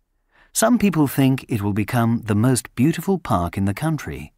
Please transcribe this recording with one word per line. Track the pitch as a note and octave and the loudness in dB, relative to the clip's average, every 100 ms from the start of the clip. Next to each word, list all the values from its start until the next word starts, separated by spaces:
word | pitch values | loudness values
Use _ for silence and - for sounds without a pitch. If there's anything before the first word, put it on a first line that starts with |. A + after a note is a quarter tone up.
| _ _ _ _ _ | _ _ _ _ _
Some | - A3+ A#3+ | -2 2 4
people | G3+ D#3+ C#3+ | 2 2 2
think | - C3+ C3+ - | 2 2 2 -2
it | A2+ | -4
will | G2+ | -2
become | G2+ G2+ B2 A#2 A#2 A2 | -2 -2 0 0 0 0
the | G#2 | 0
most | B2 B2 - - | 2 0 -2 0
beautiful | D3+ D#3+ F3+ F#3+ | 0 0 -2 -4
park | - G2+ F2 - | -2 -2 -2 -2
in | |
the | G2 | -2
country. | G2+ D#3 D#3 - C2+ D2+ | -2 -4 -4 -6 -12 -14